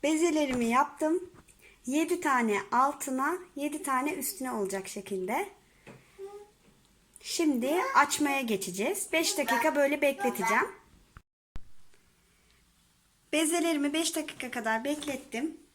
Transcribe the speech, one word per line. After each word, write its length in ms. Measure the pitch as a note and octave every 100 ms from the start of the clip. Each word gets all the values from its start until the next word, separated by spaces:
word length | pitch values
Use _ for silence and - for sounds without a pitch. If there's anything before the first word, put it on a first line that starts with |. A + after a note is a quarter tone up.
Bezelerimi 600 | C#4+ D#4 E4+ D#4 D4 B3
yaptım. 640 | A#3 A#3+ C#4+ - D#4 F4+ F4+ - - _ - - -
Yedi 340 | C#4+ D#4+ F4
tane 400 | D#4 C4 A3+ G3+ -
altına, 640 | A#3 C#4 C#4+ - C4 C#4+ F4+ - -
yedi 260 | D4 D4+
tane 300 | C#4+ C4 C#4+
üstüne 400 | F4+ B3+ - B3+
olacak 360 | A#3 F#3+ F#3+ F#3+
şekilde. 600 | - F#3+ F#3+ F#3 B3+ G4 - _ _ - - - - G4 G#4 G#4 _ _ _ _ _ _ -
Şimdi 600 | - - E4 B3+ B3 E4+ C5+
açmaya 460 | C5+ C#4+ - D4 C#4
geçeceğiz. 680 | A#3+ G3+ G3 F3+ A#3 G4+ -
Beş 260 | D#4+ E4 -
dakika 360 | B3 A#3+ D#4
böyle 260 | D4 C#4 C#4+
bekleteceğim. 680 | D4 C4+ B3+ A#3 F#3+ A3+ G#4 - _ - _ - _ _ _ - - - - - _ _ _ _ _ _ _ _ _ _ _ _ _
Bezelerimi 600 | D4+ D#4+ F4 E4 D#4 C#4+
beş 240 | D#4 D#4+ D#4+
dakika 340 | D4+ - B3+
kadar 340 | B3 A3 A3
beklettim. 720 | C4+ D4 D4 C4 - A3+ D#4 - -